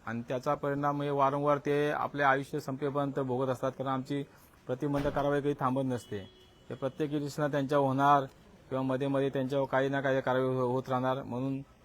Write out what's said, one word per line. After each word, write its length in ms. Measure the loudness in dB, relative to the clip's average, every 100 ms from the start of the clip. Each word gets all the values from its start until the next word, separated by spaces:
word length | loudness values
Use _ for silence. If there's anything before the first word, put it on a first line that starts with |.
| -8
आणि 160 | -8 -6
त्याचा 260 | -4 -2
परिणाम 480 | -2 -2 -2 0 -2
हे 80 | -2
वारंवार 480 | 2 2 2 2 2
ते 320 | 2 0 2
आपले 320 | 0 -2 0
आयुष्य 380 | 2 2 0 -6
संपेपर्यंत 580 | -6 -4 -2 -2 -2 -2
भोगत 300 | -2 0 0
असतात. 240 | -2 -2
कारण 180 | -2 -2
आमची 320 | -2 -2 -4 -6 -12 -20 -14 -8
प्रतिबंध 420 | -2 0 0 0
कारवाई 320 | 0 2 2
काही 140 | 0 0
थांबत 200 | 0 0
नसते, 460 | 0 -4 -6 -10 -10 -18 -20 -20 -14
ते 60 |
प्रत्येक 360 | -6 -6 -4 -2
दिवसाला 380 | -2 -4 -2 -2
त्यांच्यावर 380 | 0 2 4 4
होणार 380 | 4 6 6 4 -8 -20 -20 -8
किंवा 140 | -4
मध्ये 260 | 0 0 0
मध्ये 200 | 0 0
त्यांच्यावर 380 | 0 0 0 2
काही 220 | 2 2
ना 120 | 0
काही 200 | 0 0
कारवाई 260 | 2 2 2
हो-, 260 | 2 0
होत 100 | 0 -2
राहणार. 340 | -2 0 -2
म्हणून 400 | -4 -4 -4 -6 -8 -20